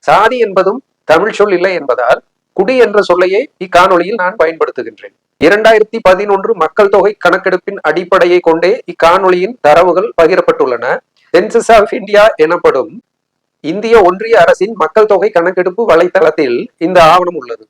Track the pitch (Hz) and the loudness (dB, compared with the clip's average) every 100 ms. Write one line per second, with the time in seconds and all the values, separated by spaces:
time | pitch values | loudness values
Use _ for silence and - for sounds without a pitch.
0 | - 165 214 254 226 190 185 240 _ _ | 2 2 2 0 -2 0 -2 -4 _ _
1 | - 160 202 - 208 175 185 175 139 123 | -2 0 0 -2 -2 0 -2 -4 -4 -4
2 | 123 147 _ _ _ - 196 262 226 208 | -2 -4 _ _ _ -4 -2 0 0 0
3 | 196 180 180 196 277 _ 180 175 190 180 | 0 0 0 -2 -4 _ -4 0 2 2
4 | 175 233 180 185 165 160 151 - 113 107 | -2 -4 -6 -2 -4 -2 -6 -6 -12 -14
5 | 101 _ _ _ 151 208 220 220 214 226 | -20 _ _ _ 0 2 2 2 0 -2
6 | 190 185 208 196 208 214 160 - 202 196 | 0 0 0 -4 -2 -4 -4 0 2 2
7 | 190 214 175 190 190 185 - 202 - 165 | 0 -2 -2 -2 -2 -4 -6 -6 -4 -4
8 | 180 190 175 180 170 165 170 254 - 170 | -2 0 2 2 0 0 0 -2 -6 -2
9 | 165 180 190 180 190 247 147 151 185 180 | 2 2 0 0 -4 -2 2 4 4 0
10 | 220 - 165 - - 160 135 120 120 165 | -2 0 2 2 -2 -2 -2 -4 -4 -6
11 | _ _ _ 165 208 233 - 233 208 - | _ _ _ -2 0 -2 2 2 2 -4
12 | 196 208 214 220 156 170 165 135 110 233 | -2 2 2 2 -2 0 0 -2 -6 -12
13 | _ _ _ _ _ _ 143 185 226 226 | _ _ _ _ _ _ -10 -6 2 4
14 | 180 185 - 208 175 170 196 214 160 - | 4 0 0 2 2 2 -2 -4 -2 0
15 | 214 196 190 170 170 185 180 180 226 165 | 2 2 0 0 -2 -2 -4 -4 0 0
16 | 175 190 160 160 139 120 214 _ 170 180 | 0 -2 -2 -2 -4 -4 -8 _ -2 2
17 | 160 175 180 165 123 113 110 | 4 4 0 -8 -12 -16 -18